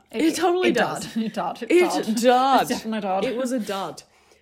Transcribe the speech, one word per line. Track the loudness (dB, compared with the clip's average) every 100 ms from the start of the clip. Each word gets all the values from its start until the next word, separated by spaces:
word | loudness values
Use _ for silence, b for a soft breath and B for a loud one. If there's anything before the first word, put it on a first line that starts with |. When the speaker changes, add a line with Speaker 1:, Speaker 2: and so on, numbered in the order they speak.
| _
Speaker 1:
It | -2
Speaker 2:
It, | 0 2
Speaker 1:
totally | 0 2 2
Speaker 2:
it |
Speaker 1:
does. | 2 0 -4
Speaker 2:
does. | -6 -6
<laughs> |
It | -4
does. | -4 -6 -6
It | 2
Speaker 1:
It | 4
Speaker 2:
does. | 4 0 -2 2
Speaker 1:
does. | 4 4 4 4 2
Speaker 2:
It |
definitely | -2 -4 -6
does. | -2 -2 -2
Speaker 1:
It | -2
was | -4
a | -4
dud. | -4 -6 -8 -12 -20 b b b